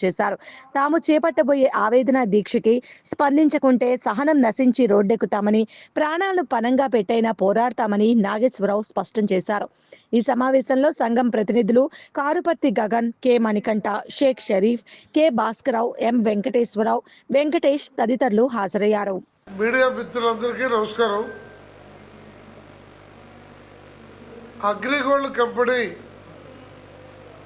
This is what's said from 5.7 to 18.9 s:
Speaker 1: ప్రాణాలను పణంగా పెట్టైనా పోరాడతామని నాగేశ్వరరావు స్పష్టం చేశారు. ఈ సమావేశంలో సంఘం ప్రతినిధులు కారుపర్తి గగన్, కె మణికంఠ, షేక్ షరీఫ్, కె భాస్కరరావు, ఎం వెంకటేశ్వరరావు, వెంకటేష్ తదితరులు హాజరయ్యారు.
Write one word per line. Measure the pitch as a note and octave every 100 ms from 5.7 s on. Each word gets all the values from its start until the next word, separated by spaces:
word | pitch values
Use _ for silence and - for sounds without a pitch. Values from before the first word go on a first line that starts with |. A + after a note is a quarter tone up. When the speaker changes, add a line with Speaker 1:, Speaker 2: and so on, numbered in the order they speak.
| - - -
Speaker 1:
ప్రాణాలను | D4+ E4 G4 F4+ C#4
పణంగా | A#3+ A#3 B3+ C4+
పెట్టైనా | A3+ G3 A3+ A3+
పోరాడతామని | A3 F#3+ G#3+ A#3+ B3 A3 G#3 G#3+ A#3 G3
నాగేశ్వరరావు | G#3+ B3 - G3 G#3
స్పష్టం | G#3+ - F3+ A3 G#3
చేశారు. | F#3 - G#3 F#3+ _ _ - _
ఈ | A#3
సమావేశంలో | A#3 A#3+ C4 C4+ - C4 C#4+
సంఘం | D#4 A#3 A#3 B3
ప్రతినిధులు | A3+ G3+ A3 G#3+ A#3+ C#4 - - -
కారుపర్తి | C#4+ D#4+ E4+ D#4+ D4 G#3+
గగన్, | G#3+ A#3 A#3 -
కె | B3+ A#3+
మణికంఠ, | A3 G#3 A3 G#3+ G#3+ G#3 - -
షేక్ | C#4 B3+
షరీఫ్, | - G3 G#3+ A#3+ - - _ D#4
కె | D#4+ A3+
భాస్కరరావు, | A3 A3+ C#4 A3+ A#3+ - A3+
ఎం | A#3+
వెంకటేశ్వరరావు, | A3 G#3 B3+ A#3+ A#3 G#3 A3 A#3 - _ _
వెంకటేష్ | C4 D4+ E4 D4 C#4+ - -
తదితరులు | A#3 B3+ C4 G#3 C4
హాజరయ్యారు. | A#3 F#3+ G#3 G#3